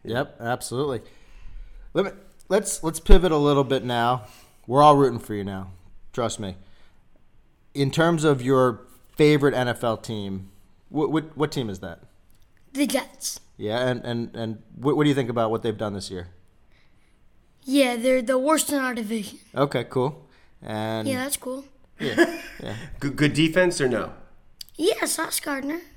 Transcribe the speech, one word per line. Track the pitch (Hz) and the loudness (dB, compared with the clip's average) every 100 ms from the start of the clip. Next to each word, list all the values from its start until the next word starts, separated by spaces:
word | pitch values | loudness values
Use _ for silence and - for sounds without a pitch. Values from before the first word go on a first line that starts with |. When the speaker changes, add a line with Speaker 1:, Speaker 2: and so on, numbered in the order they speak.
Speaker 1:
Yep, | - 117 147 - | -4 -4 -4 -8
absolutely. | 117 123 - 120 143 120 - - - - - - - - - | -6 -6 -4 -4 -4 -4 -10 -20 -20 -18 -16 -14 -16 -18 -4
Let | 160 | -2
me, | 196 - - - - | -2 -6 -20 -20 -2
let's, | 190 - - | 0 0 -6
let's | 160 160 | -6 -4
pivot | - 202 175 | 10 10 10
a | 156 | 4
little | 147 143 | 4 4
bit | 127 131 | 2 0
now. | 123 120 117 123 110 - - _ - | 0 0 2 0 -4 -20 -20 _ 0
We're | 131 | 6
all | 151 143 | 8 8
rooting | 135 117 | 4 0
for | - | -8
you | 104 | -8
now. | 98 95 95 92 - - - | -6 -10 -12 -18 -20 -20 -12
Trust | - 113 - | -4 -4 -4
me. | 101 92 - - - - _ - - - _ _ _ | -10 -10 -18 -20 -20 -20 _ -20 -20 -20 _ _ _
In | - 139 | -2 -2
terms | 165 165 165 | 2 2 4
of | 151 135 | 2 2
your | 123 131 127 113 - - - - | 2 4 4 0 -14 -20 -18 4
favorite | 151 147 139 | 4 6 4
N | 120 123 | 2 -2
F | 117 | -2
L | 120 110 | -2 -2
team, | - 110 98 95 95 - - _ _ | -6 -8 -6 -8 -12 -20 -20 _ _
what, | 139 147 | -4 0
what, | 156 156 - | -2 -4 -4
what | 151 | -4
team | 151 113 | -2 -6
is | 92 | -8
that? | 92 80 - _ _ - - _ _ | -12 -16 -20 _ _ -20 -20 _ _
Speaker 2:
The | 269 285 | -4 -2
Jets. | 254 - - - - - - | -2 -6 -12 -12 -12 -18 -10
Speaker 1:
Yeah, | 104 117 127 | -6 -2 -2
and, | 123 | -2
and, | - 117 117 - | -6 -6 -8 -8
and | 113 107 - - | -8 -10 -16 -4
what, | 135 143 | -2 2
what | |
do | 147 | 2
you | 139 | 0
think | 120 | -2
about | 120 110 | -2 0
what | 110 | 0
they've | 117 104 | -4 -4
done | 107 | -6
this | 101 - | -8 -10
year? | 92 87 - _ _ _ _ _ _ _ _ - _ _ _ - | -12 -14 -20 _ _ _ _ _ _ _ _ -20 _ _ _ -2
Speaker 2:
Yeah, | 277 262 240 | 2 2 0
they're | 254 262 | 0 0
the | 247 254 | 0 0
worst | 269 311 - | 2 0 0
in | 294 | -2
our | 254 | -4
division. | 240 208 226 196 - _ | -6 -6 -6 -8 -16 _
Speaker 1:
Okay, | - 143 127 | -2 -2 -2
cool. | 117 131 131 147 - _ _ _ | -4 -2 -2 -6 -20 _ _ _
And | - 107 110 110 110 | -10 -8 -6 -6 -6
Speaker 2:
Yeah, | 254 | -6
that's | 269 - | -6 -8
cool. | 254 262 277 - _ - | -10 -12 -16 -20 _ -10
Speaker 1:
Yeah, | - - 339 330 - - | -6 0 0 -2 -14 -14
yeah. | 120 107 - | -12 -12 -14
Speaker 3:
<laughs> | - | -8
Good, | 143 139 | -8 0
good | 147 | 0
defense | 143 160 175 180 - | 2 2 4 2 0
or | 131 | -2
no? | 110 82 - - - - - - - | -2 -6 -12 -20 -20 -20 -20 -20 -2
Speaker 2:
Yeah, | 349 - 330 | -2 0 -4
Sauce | - 330 - | -4 -6 -6
Gardner. | 311 269 277 330 339 | -6 -8 -6 -10 -12